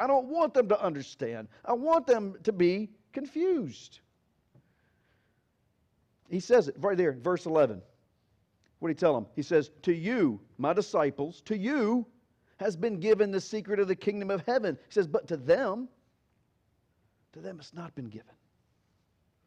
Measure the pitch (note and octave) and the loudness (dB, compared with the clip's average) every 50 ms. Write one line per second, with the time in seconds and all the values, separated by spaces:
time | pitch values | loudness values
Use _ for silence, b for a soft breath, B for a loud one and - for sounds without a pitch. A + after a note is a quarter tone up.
0 | A3 C4 C#4 C4 B3+ B3+ D4+ E4+ D#4+ C#4 - C4 A#3 F#3 G#3 G#3 - F3+ D#3 C#3 | 0 2 2 2 2 0 0 0 0 2 2 2 4 4 2 2 2 -2 -4 -4
1 | B2+ - - - C3+ A#2 A#2 A2+ A2 - b b b - A#3+ A#3+ C4+ D#4 E4 E4 | -10 -12 -10 -8 -8 -8 -8 -10 -12 -16 b b b -4 -2 0 2 2 2 2
2 | - - A#3+ A3+ G#3 G3 F#3 - - A3 G#3+ F3+ F3 F3 F3+ G3+ A3 G3+ - _ | 4 4 2 2 2 -4 -8 -4 -4 -4 2 4 4 4 4 0 -4 -8 -12 _
3 | _ _ - C#4 C#4+ C#4 - D#4 F4 F#4+ F4+ D4+ F#3+ C3+ - - - - - _ | _ _ -8 -8 -8 -6 -4 -2 0 0 0 0 -2 -6 -10 -14 -20 -20 -20 _
4 | _ _ _ _ _ _ _ _ _ _ _ _ _ _ _ _ _ _ _ _ | _ _ _ _ _ _ _ _ _ _ _ _ _ _ _ _ _ _ _ _
5 | _ _ _ _ _ _ _ _ _ _ _ _ _ _ _ _ _ _ _ _ | _ _ _ _ _ _ _ _ _ _ _ _ _ _ _ _ _ _ _ _
6 | _ _ _ _ _ _ - F#3+ F3+ - A#3+ B3 E3 C#3 - C#3 C#3 G3+ F#3+ F3 | _ _ _ _ _ _ -6 -6 2 4 4 6 6 2 -4 -2 -2 0 2 4
7 | F3+ D#3 C3 B2 A#2 F3 F3+ E3 - E3+ D#3+ D#3 C#3+ A#2+ G#2 F2+ - _ _ _ | 2 2 2 0 0 0 0 0 -2 0 4 4 4 4 2 -6 -12 _ _ _
8 | _ _ _ _ _ _ _ _ _ _ _ _ _ _ _ _ D#3+ E3 D#3+ - | _ _ _ _ _ _ _ _ _ _ _ _ _ _ _ _ -6 -6 -4 0
9 | F3+ E3 C#3+ A#2 G#2 - - D3+ C#3 - E3+ D#3 C#3 - _ _ - F#3 E3+ E3 | 2 2 2 2 -2 -6 -8 -10 -4 0 2 2 0 0 _ _ -2 -2 -2 0
10 | D#3+ G#3 B3+ B3 F3+ C3+ G#2+ G2 - _ _ - C3 D3+ F3 G#3 G3 - - F3 | -2 -2 0 2 2 2 0 -2 -10 _ _ -4 -2 0 0 0 -2 0 0 0
11 | D3+ C#3+ - - C#3+ D#3+ F3 - _ - A3 G3+ F#3 A#3 - C#4+ A3 G#3 A#3 B3 | 0 0 -2 -4 -8 -8 -8 -16 _ -6 -6 -4 -2 -2 0 0 0 0 0 -2
12 | A3+ - _ _ _ _ _ _ _ _ _ _ F#3+ - F3 D#3+ F#3 A#3 G#3 E3 | -2 -6 _ _ _ _ _ _ _ _ _ _ -6 -6 -4 -2 -4 -4 -4 -2
13 | E3 A3 A3 F#3+ G#3 G3+ F#3+ F#3 F3 - A3 G#3+ F#3 G3 G#3 G3 G3+ F#3 F#3 F3+ | 2 2 4 4 2 -2 -2 -4 -6 -4 -8 -8 -4 -4 -2 -2 0 0 -2 -2
14 | - G#3 G3+ G#3 G3+ F#3+ G3 F3+ D3 - B3 C4 G#3+ F#3 C#3 b b b - G#3 | -2 -4 -4 -4 -4 -4 -4 -4 -2 -2 -2 0 0 -2 -4 b b b 0 0
15 | F#3 D3+ D3+ - - - E3+ C#3+ B2 C#3 E3+ A#3 C4+ G3+ F#3 A#3 B3+ B3 _ _ | 0 2 -2 -4 -2 -4 -8 -6 2 2 4 4 4 -2 -2 -4 -8 -12 _ _
16 | _ _ _ _ _ _ _ _ _ _ _ _ _ _ _ _ _ _ _ _ | _ _ _ _ _ _ _ _ _ _ _ _ _ _ _ _ _ _ _ _
17 | _ _ _ _ _ _ _ D#3 E3 F#3+ F#3 D#3 C#3 - - E3 E3+ C#3 - C#3+ | _ _ _ _ _ _ _ -16 -14 -14 -14 -14 -18 -18 -16 -14 -14 -14 -12 -12
18 | B2+ A2 G#2+ A2 - _ _ _ _ _ _ _ _ _ _ _ _ _ _ _ | -14 -12 -14 -16 -18 _ _ _ _ _ _ _ _ _ _ _ _ _ _ _
19 | _ _ _ _ _ _ _ _ _ | _ _ _ _ _ _ _ _ _